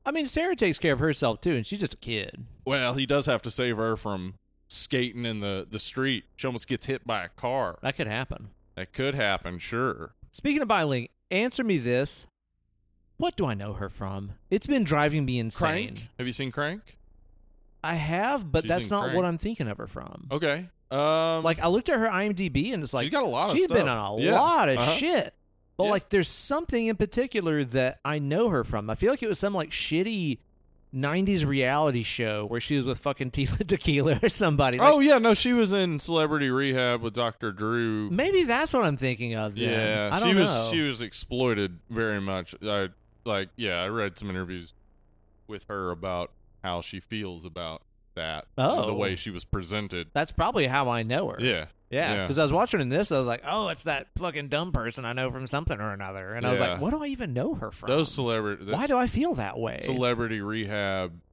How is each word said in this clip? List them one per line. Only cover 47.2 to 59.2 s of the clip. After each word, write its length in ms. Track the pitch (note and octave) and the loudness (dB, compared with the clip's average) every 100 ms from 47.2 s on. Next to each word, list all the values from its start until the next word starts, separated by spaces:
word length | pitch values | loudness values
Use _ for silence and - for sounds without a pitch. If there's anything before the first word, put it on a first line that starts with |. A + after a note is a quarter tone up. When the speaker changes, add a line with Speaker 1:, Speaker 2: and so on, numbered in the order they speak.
| G2 E2+ F2 | -8 -10 -12
Speaker 2:
about 360 | F2 E2 D#2+ _ _ _ - | -8 -8 -10 _ _ _ -8
that 300 | D#2+ D2+ - - | -6 -6 -8 -2
and 200 | C3+ C#4 | 0 0
the 120 | A2 | 0
Speaker 1:
Oh. 20 | |
Speaker 2:
way 220 | G#2 G2+ F2+ | -2 -2 -4
she 160 | - | -6
was 120 | F2+ | -10
presented. 640 | - G#2 F2 G#2+ G2+ F2+ E2 | -6 -6 -4 -6 -4 -8 -6
Speaker 1:
That's 180 | C#3 D#3 | -4 -4
probably 360 | - F3 B3+ C3+ | -2 0 2 2
how 200 | C3+ C3 | 2 0
I 120 | A#2+ | 0
know 260 | A2 C3+ E3 | 0 -2 -2
her. 80 | - | -2
Speaker 2:
Yeah. 260 | B2 F#2 D2+ - - | 0 0 -4 -12 -6
Speaker 1:
Yeah, 240 | B2+ D#3+ | -2 0
Speaker 2:
Yeah. 140 | G#2 F#2 | 0 0
Speaker 1:
'cause 120 | C#3+ | 2
I 40 | |
was 80 | D3 | 2
watching 360 | D#3+ A#3 G3 B2+ | 2 2 0 0
this, 220 | C#3+ G3+ | 0 2
I 60 | C#3+ | 2
was 100 | B2 | 0
like, 140 | A#2+ C#3+ | -2 -4
"Oh, 220 | G3+ G3+ | -4 -4
it's 140 | D#3+ | -4
that 240 | D#3+ C#3+ - - | -4 -6 -6 -6
fucking 300 | F3 D3+ C#3+ | -6 -6 -4
dumb 240 | C#3+ F3+ | -2 0
person 320 | C3+ A#2 A#2 A#2 | 0 -2 -4 -4
I 80 | |
know 160 | B2 C3 | -2 -2
from 160 | C3 C3 | -4 -4
something 340 | C#3 E3 G#2 | -4 -4 -4
or 120 | G#2+ | -4
another." 400 | G2 F#2+ G2 F#2+ | -6 -8 -8 -8
And 120 | A2+ B2 | -4 0
I 40 | |
was 100 | B2 | 2
Speaker 2:
Yeah. 140 | G#2 | 2
Speaker 1:
like, 80 | F2+ | 0
"What 80 | F3 | -2
do 120 | D4+ | -2
I 40 | D4 | -4
even 260 | B3+ G#3 | -6 -4
know 200 | B2 G3 C4 | -2 -2 -4
her 140 | G#2 | -8
from? 160 | - A2+ | -8 -2
Speaker 2:
Those 240 | C#3+ D#3 | 0 0
celebrity, 540 | C#3+ A#2+ A2+ G#2+ G2+ G2 | -2 -2 0 -2 -4 -4
the 80 | |
Speaker 1:
Why 140 | D3+ C#4+ | -2 0
do 100 | B3+ | 2
I 80 | B3 | 2
feel 280 | A3 | 0